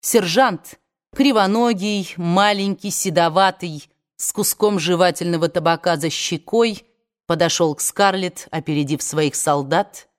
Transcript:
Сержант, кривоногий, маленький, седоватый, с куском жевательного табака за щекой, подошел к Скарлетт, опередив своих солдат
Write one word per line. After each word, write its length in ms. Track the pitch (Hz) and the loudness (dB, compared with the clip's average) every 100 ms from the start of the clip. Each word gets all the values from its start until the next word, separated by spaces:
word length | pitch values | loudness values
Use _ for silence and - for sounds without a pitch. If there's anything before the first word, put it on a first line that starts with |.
Сержант, 760 | - 233 185 170 262 175 - - _ _ _ - | 2 0 2 2 2 0 -10 -20 _ _ _ 0
кривоногий, 960 | 277 226 190 214 240 208 208 208 180 - | 2 4 2 2 2 0 -2 -4 -6 -6
маленький, 760 | 170 180 202 208 196 196 208 | 0 2 2 2 -2 -4 -6
седоватый, 960 | - 190 165 170 160 190 185 180 151 - _ _ _ | -6 -2 2 2 4 2 0 -10 -10 -16 _ _ _
с 140 | - | -10
куском 480 | - 208 - 214 202 | -4 -4 0 0 0
жевательного 720 | 156 175 180 170 175 170 165 | 0 2 2 2 -2 0 0
табака 480 | 175 160 165 - 165 | 0 0 0 0 -2
за 120 | 156 | -2
щекой, 760 | - - 165 - 226 233 202 _ _ _ _ _ | -4 -6 -6 -2 0 2 0 _ _ _ _ _
подошел 480 | 170 165 - 165 | 0 0 2 0
к 80 | 147 | 0
Скарлетт, 680 | - - 202 190 180 175 - | -6 2 2 2 -4 -8 -10
опередив 500 | 160 - 147 143 156 | -10 -4 -2 -2 -4
своих 340 | - 156 156 - | -4 -2 -2 -2
солдат 760 | - 143 139 160 196 - - | 0 0 0 -2 -2 -8 -20